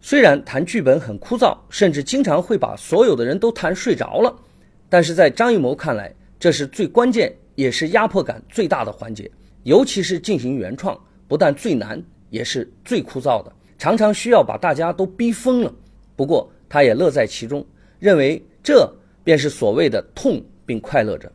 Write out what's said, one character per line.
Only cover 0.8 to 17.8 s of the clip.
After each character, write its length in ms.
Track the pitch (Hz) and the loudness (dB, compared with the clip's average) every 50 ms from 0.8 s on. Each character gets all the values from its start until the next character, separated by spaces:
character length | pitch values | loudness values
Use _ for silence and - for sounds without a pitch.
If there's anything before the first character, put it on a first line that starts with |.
本 180 | 160 131 131 160 | 2 4 2 2
很 180 | 127 113 104 101 | 2 -6 -12 -12
枯 180 | - - 240 240 | -8 -6 -2 0
燥， 200 | 262 202 - - - - | 0 0 0 -2 -14 -16
甚 240 | - - 202 185 151 | -2 0 0 2 2
至 100 | 143 135 | -2 -6
经 200 | - - 269 277 | -4 -2 -2 0
常 180 | 196 151 147 | 0 0 -2
会 160 | - - 233 190 | 0 -2 -2 -2
把 180 | 120 - - | -2 -4 -6
所 300 | - - - - 180 247 | -12 -6 -2 2 4 4
有 100 | 247 165 | 4 4
的 80 | 120 120 | 0 0
人 140 | 120 147 190 | -2 -2 0
都 140 | 208 233 | 0 -2
谈 240 | 226 - - 156 180 | -2 -2 -4 -4 -4
睡 200 | 185 - 254 180 | -4 -2 -2 -2
着 260 | 120 - - - 156 | -2 -2 -4 -2 0
了， 140 | 214 247 - - - _ _ _ _ _ _ _ _ _ | 0 0 -2 -4 -20 _ _ _ _ _ _ _ _ _
但 140 | - 175 170 | 2 2 2
是 100 | 151 170 | 2 4
在 160 | 160 175 147 | 4 4 4
张 240 | 123 - 233 247 240 | 4 2 2 2 2
艺 40 | 202 | 2
谋 180 | 143 123 143 | 0 -2 -4
看 200 | 143 - 160 127 | -4 -4 -6 -6
来， 180 | 104 101 90 - _ _ _ - _ | -6 -6 -10 -18 _ _ _ -20 _
这 120 | - 175 | 0 0
是 140 | 151 135 143 135 | 0 0 -4 -8
最 200 | - - 202 143 | -4 -6 -6 2
关 240 | - 233 240 254 | 2 2 2 2
键， 220 | 233 233 185 - - _ _ _ _ | 2 0 -2 -2 -4 _ _ _ _
也 140 | - 135 127 | -4 -2 -2
是 200 | 120 - 165 156 | -2 -2 -4 0
压 180 | 175 226 214 214 | 0 0 0 2
迫 160 | - 196 156 | -2 -4 -4
感 180 | 123 110 117 - - | -4 -8 -12 -14 -12
最 180 | - - 208 156 | -4 -4 -2 -2
大 160 | 190 139 117 | -2 -2 -4
的 80 | 107 | -8
环 220 | - - - 113 113 | -8 -12 -12 -14 -12
节。 160 | 104 - - _ _ _ _ _ _ - | -14 -14 -18 _ _ _ _ _ _ 0
尤 200 | 123 143 208 277 | 4 4 4 4
其 180 | - - 202 | 4 -2 -4
是 160 | 180 - 190 175 | -4 -4 -4 -6
进 220 | 160 - 214 147 | -4 -4 -4 -2
行 180 | 117 123 135 131 | -2 -4 -4 -4
原 180 | 98 90 113 | -6 -8 -10
创， 220 | 143 - 196 - - _ _ _ _ _ _ | -8 -8 -8 -10 -10 _ _ _ _ _ _
不 100 | - 156 | 0 2
但 160 | 180 156 139 | 2 2 2
最 220 | - - 233 165 | 0 -2 -2 -2
难， 260 | 120 101 107 110 165 175 - _ _ _ _ | -2 -4 -6 -10 -12 -14 -18 _ _ _ _
也 120 | - 110 | -10 -8
是 300 | 120 - - 135 - - - _ _ | -8 -6 -6 -6 -8 -8 -14 _ _
最 160 | - 240 202 | -4 -4 -4
枯 180 | - - - 135 | -4 -6 -10 -6
燥 220 | 123 143 123 107 - | -2 -2 -2 -2 -4
的， 100 | - _ _ _ _ _ _ | -8 _ _ _ _ _ _
常 180 | - 151 208 | -2 0 0
常 160 | 226 214 214 | 2 2 0
需 180 | 208 - - 233 | 0 -2 0 4
要 120 | 240 208 | 4 4
把 160 | 139 107 - 110 | 4 2 -2 -4
大 160 | - 175 147 | -2 -2 -2
家 180 | 135 160 170 | -2 -2 -4
都 140 | 175 - 190 | -2 -4 -6
逼 260 | 185 185 - 233 233 226 | -6 -4 -4 -2 -2 -2
疯 280 | - - 254 254 247 | -2 0 0 0 0
了。 100 | 226 160 - - - - _ - _ _ _ | 0 -2 -6 -12 -20 -20 _ -20 _ _ _
不 100 | - 135 | -8 -4
过， 240 | 135 165 127 - - - - _ _ | 0 0 -2 -2 -4 -14 -20 _ _
他 120 | - 147 | 2 4
也 140 | 143 123 107 | 4 4 4
乐 160 | 123 175 170 | 4 0 0
在 160 | 131 143 117 104 | 2 0 -2 -2
其 180 | - - 117 | -4 -12 -10
中， 180 | 113 139 143 - _ _ _ | -8 -8 -10 -10 _ _ _